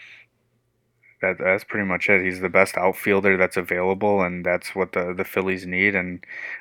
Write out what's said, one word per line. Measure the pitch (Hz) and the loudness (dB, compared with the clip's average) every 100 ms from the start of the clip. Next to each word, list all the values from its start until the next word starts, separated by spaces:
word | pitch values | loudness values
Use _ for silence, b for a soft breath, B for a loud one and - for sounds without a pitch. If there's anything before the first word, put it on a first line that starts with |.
| B B B _ _ _ _ _ _ _ _ - | B B B _ _ _ _ _ _ _ _ -4
that, | 92 90 | -2 0
that's | 92 98 | 2 0
pretty | - 110 95 | 0 -4 -2
much | 90 - | 0 4
it. | 98 | 4
He's | 92 90 | 2 -2
the | 92 | 0
best | 95 98 - | 4 2 2
outfielder | 92 92 107 98 98 92 | 0 0 0 2 4 4
that's | 92 - | 2 -2
available, | 87 90 92 95 104 101 | -4 -2 0 0 2 2
and | 90 90 | 0 -2
that's | 87 87 - | -2 -2 -2
what | 98 90 | -4 -2
the, | 92 90 | -2 -4
the | 90 | -6
Phillies | 92 95 92 92 90 | -4 -2 -2 -4 -4
need, | 92 101 | 0 2
and | 98 90 87 B B B B | 2 -4 -8 B B B B